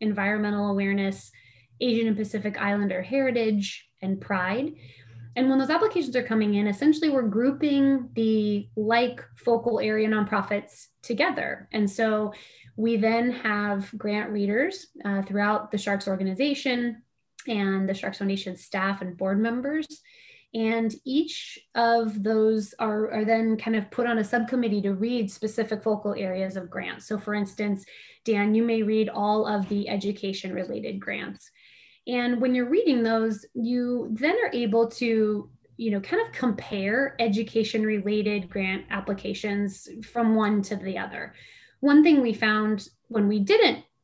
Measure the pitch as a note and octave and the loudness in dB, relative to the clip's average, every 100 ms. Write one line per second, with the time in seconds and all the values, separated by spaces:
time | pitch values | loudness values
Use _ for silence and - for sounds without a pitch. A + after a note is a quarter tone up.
0 | G#3+ G3+ G3 G#3 G#3 G#3 G3+ G3 G3 G3+ | -2 0 0 0 0 0 0 0 0 0
1 | G3 G3 - - - - _ - B3 A3+ | -2 -4 -12 -20 -20 -20 _ -4 0 2
2 | A3+ G#3 G#3 G#3+ G#3 G3+ G3+ G3+ G3+ F#3 | 2 0 -2 -4 -4 -2 0 0 0 -2
3 | F3+ C4+ C4 A#3 A3 G#3 G3 - - _ | -2 0 0 2 2 0 -2 -8 -18 _
4 | F#3+ F#3+ - F#3+ F3+ A#3 D#4 - - - | -4 -4 -2 -2 0 -2 -4 -8 -18 -20
5 | - - - A#3+ C4 C4+ C4+ D#4+ G#4+ F4 | -20 -20 -8 0 2 2 2 2 2 0
6 | B3+ B3 B3 A3 G#3 G3+ G#3 G3 D4+ D4+ | -2 -2 0 2 2 2 2 2 4 4
7 | D#4 C4+ A3 G#3 C4 C#4 D4 C#4 C#4 C4+ | 2 2 2 2 2 2 2 4 4 2
8 | A#3+ A3+ A3 G#3+ G#3 G3+ - G#3+ G#3+ A#3+ | 0 0 2 2 2 -2 -4 -4 2 2
9 | B3 B3 - - A#3+ A#3 A#3 G#3+ G#3+ A3 | 2 -2 -14 -6 0 2 2 0 2 2
10 | A3 G#3+ G3+ G3+ - G3+ - - - _ | 2 2 2 0 0 -4 -4 -16 -20 _
11 | - A3 F4 - - - - A3 G3+ G#3+ | -4 0 0 0 -4 -6 -4 0 0 2
12 | A3 G#3+ G#3 - - - - - A3+ A3 | 0 0 -2 -8 -18 -20 -14 -2 0 2
13 | A3 A#3 B3 A#3+ A3 G#3 G#3 G3+ G3 G#3+ | 2 2 0 0 -2 -2 -2 -2 -6 -6
14 | G#3 G#3 A3 G#3 G3+ A3 F4 F#4+ - - | -4 -2 -2 -2 0 2 0 -4 -14 -8
15 | G3+ G3 G3 G3+ G#3 G#3+ G#3+ G3+ G3+ G3 | -4 -2 -2 0 2 0 -2 -4 -2 -2
16 | G3 F#3 F#3+ F#3 C#4+ C#4+ C4+ B3 A#3+ A3+ | -2 -2 -2 0 0 0 -2 -2 -2 -6
17 | _ _ _ - - G#3 G3 G3 F#3+ G3 | _ _ _ -14 -4 -2 0 0 0 -2
18 | G3 - G3 G3 F#3 F3+ - G3 F#3+ G3 | -6 -4 -2 -2 -6 -12 -8 -4 -2 -4
19 | F#3 F3 F#3+ G3+ A#3 B3 C#4 D#4 D4+ D#4 | -8 -4 -2 0 0 -2 -4 -4 -6 -12
20 | _ - - - _ A3+ A3 A3+ A3+ - | _ -20 -20 -20 _ -4 -2 0 -2 -4
21 | B3+ C#4 D#4+ - - - - - A#3 A#3 | -2 -2 -2 -6 -14 -18 -6 0 4 4
22 | A3 G#3 G#3 A3 A3 A3 G#3 - A3 G#3+ | 2 -2 0 4 4 2 -2 -4 -2 0
23 | G#3+ G#3+ G#3+ A3+ A3+ G#3+ A3 A3 G#3 - | -2 0 2 2 2 0 0 -2 -2 -4
24 | A#3 A3+ G3+ A#3+ A3 C4 A3+ G#3 G3 F#3+ | 0 0 0 0 0 0 0 0 0 0
25 | A3+ B3 G3 - G#3+ A3+ A3 G#3 A3 G#3 | 0 0 -2 -4 -4 -4 -4 -2 -2 -2
26 | G3+ G3+ F#3+ F#3 F#3+ F#3 F3 - F3+ - | -2 -4 -4 -4 -4 -6 -8 -8 -10 -10
27 | - G#3 G#3+ G#3 G3 - G#3 G3 - - | -8 -6 -4 -4 -4 -4 -4 -4 -8 -20
28 | - - A3+ G3+ G#3 A3 A#3 A3+ G#3+ A3 | -20 -6 0 2 4 4 2 2 2 2
29 | G#3+ G#3 G#3 G#3+ G#3 G#3 F#3+ G3+ G3+ G3+ | 2 0 0 2 0 -2 -2 -2 -2 -2
30 | G3+ G3+ G3 G3 F#3+ F#3 F3+ G#3 G#3+ G3 | -4 -4 -6 -6 -6 -6 -6 -6 -8 -8
31 | G3 G3+ - G3 - _ - - - _ | -8 -8 -8 -12 -20 _ -20 -20 -20 _
32 | - B3 A#3+ A#3+ B3+ B3 B3 F#4 F#4 B3 | -4 -2 0 2 2 2 2 2 4 4
33 | A3+ A3+ A3+ G#3 - A#3+ A3+ B3 B3 B3 | 4 2 0 -2 -8 -6 -2 0 0 -2
34 | - A3 D4+ A4 A4 A#3+ A3+ A3+ A3+ - | -4 -2 0 2 0 0 2 2 2 0
35 | A#3 A3 G#3+ G#3 - - _ - A3+ G3+ | 0 2 2 0 -6 -18 _ -6 -2 -2
36 | - G4 A4+ - B3 G3+ - G3+ G3 A#3+ | -2 -2 -2 -2 -2 -2 -6 -4 0 0
37 | C4+ - A3 G#3 A3+ A3+ G#3+ A3 G#3+ G#3 | 0 0 0 0 0 0 0 0 0 0
38 | G3+ G#3+ G#3 G#3 F3+ G3+ F#3+ F#3+ - G3 | 0 0 0 -2 -4 -4 -2 -4 -6 -6
39 | G3+ G3 G3+ G3+ G#3 G3+ G3+ - - G#3+ | -4 -4 -6 -6 -4 -2 -2 -6 -14 -16
40 | A3 A#3+ A3 A3 G#3 G#3 G3 G3 F#3+ F#3 | -6 0 2 4 2 0 0 -4 -6 -6
41 | - - - - - - - _ C#4+ D4 | -8 -10 -12 -16 -20 -20 -20 _ 6 8
42 | D#4+ C#4+ A#3+ - G#3+ G#3+ G#3+ G#3 - _ | 10 8 4 2 2 2 2 -2 -4 _
43 | - A3 G3+ G#3+ G3 A4 E4 - - _ | -4 2 2 2 4 6 6 2 -8 _